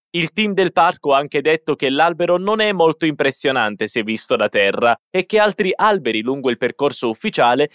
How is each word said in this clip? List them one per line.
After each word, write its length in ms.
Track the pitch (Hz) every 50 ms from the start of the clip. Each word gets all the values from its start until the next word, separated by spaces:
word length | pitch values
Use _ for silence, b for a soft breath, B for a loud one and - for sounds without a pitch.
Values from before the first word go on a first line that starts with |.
| _ _
Il 200 | - 170 160 151
team 220 | - 214 220 208 196
del 180 | 185 190 170
parco 420 | - 185 165 175 175 - - 143 139
ha 40 |
anche 240 | 139 147 139 - 147
detto 340 | 139 156 156 160 - - 143
che 140 | - 147 131
l'albero 480 | 135 147 160 170 170 156 175 165 175
non 240 | 180 185 202 214 214
è 100 | 214 214
molto 340 | 202 175 165 160 151 - 165
impressionante 840 | 160 147 - 147 135 - - - 143 131 127 110 104 104 92 110 104
se 120 | - 123
visto 360 | 107 107 110 110 - - 123
da 100 | 110 104
terra 500 | 104 - 107 98 98 98 101 117 120 113 - _ _
e 160 | - 185 180
che 120 | - 214
altri 360 | 214 208 214 196 - 202 190 -
alberi 460 | - 196 220 208 196 127 120 110 107
lungo 280 | 107 123 139 143 127 131
il 80 | 120
percorso 520 | - 127 120 - - 143 - - - - 117
ufficiale 600 | 110 - - 220 - 156 131 120 123 131 147 147